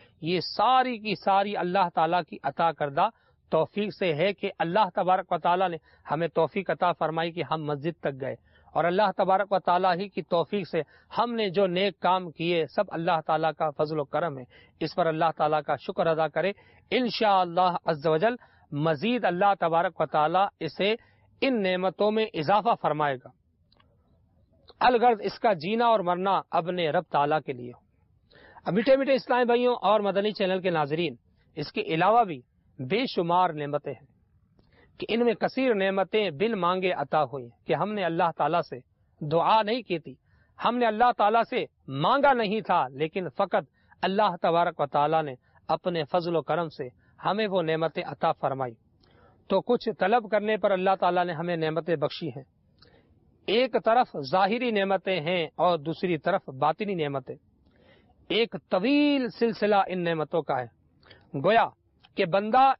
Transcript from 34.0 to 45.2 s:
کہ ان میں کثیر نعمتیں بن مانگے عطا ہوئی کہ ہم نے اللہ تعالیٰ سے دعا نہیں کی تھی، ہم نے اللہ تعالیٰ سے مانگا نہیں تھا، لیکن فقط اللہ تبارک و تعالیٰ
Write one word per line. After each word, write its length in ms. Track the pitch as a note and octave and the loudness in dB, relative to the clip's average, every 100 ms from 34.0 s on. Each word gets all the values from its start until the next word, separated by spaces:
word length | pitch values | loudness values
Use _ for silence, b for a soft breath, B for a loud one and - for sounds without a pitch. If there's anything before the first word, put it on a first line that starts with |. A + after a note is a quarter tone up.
| - _ _ _ _ _ b b b - | -18 _ _ _ _ _ b b b -12
کہ 60 | - | -4
ان 160 | A#3 A#3+ | 0 0
میں 80 | |
کثیر 400 | G#3+ E3+ - C4 | 0 -2 -2 0
نعمتیں 560 | G#3 F#3+ G3 F#3 A3 G3+ | 0 0 0 0 0 -2
بن 220 | C#3 G#3+ | -2 -2
مانگے 400 | A3 F3 F#3 F3+ | 0 0 0 -2
عطا 320 | E3+ C#3+ D#3+ | -2 -2 -2
ہوئی 240 | C3+ C#3 A#2+ - - | -2 -4 -14 -14 -4
کہ 80 | |
ہم 200 | D3+ F#3 | -2 -2
نے 100 | G#3+ | -4
اللہ 280 | F3 E3 F3 - | -2 0 -2 0
تعالیٰ 240 | D3+ E3+ | 0 0
سے 180 | D#3 B2+ - _ _ _ | -4 -10 -16 _ _ _
دعا 400 | D3+ D#3+ D#3+ A3 | -2 0 2 2
نہیں 200 | G#3 B3 | 2 -4
کی 180 | G#3+ E3+ | -4 -6
تھی، 140 | C#3+ B2+ _ _ _ - | -6 -18 _ _ _ -4
ہم 180 | G3+ A#3+ | -2 0
نے 80 | A#3 | 0
اللہ 260 | G#3+ B3 A3+ | 4 2 4
تعالیٰ 260 | G#3 A3+ A3 | 2 2 0
سے 160 | B3 D#3+ _ - | -2 -6 _ -10
مانگا 460 | C3+ E3+ C4+ C#4 | -2 0 4 4
نہیں 280 | B3+ G#3+ A3 | 4 0 -2
تھا، 260 | F3+ F3 C3 | 0 0 0
لیکن 420 | B2+ D#3+ G3 E3+ | -2 -4 -4 -6
فقط 400 | - G3 G#3 D#3 b b b | -2 0 -2 -4 b b b
اللہ 340 | F3+ G3 G#3 F3 | -2 2 0 0
تبارک 380 | F#3+ E3 F3 D#3+ | 0 2 0 -2
و 60 | C#3+ | -2
تعالیٰ 380 | D3 D3 D#3+ | 0 2 0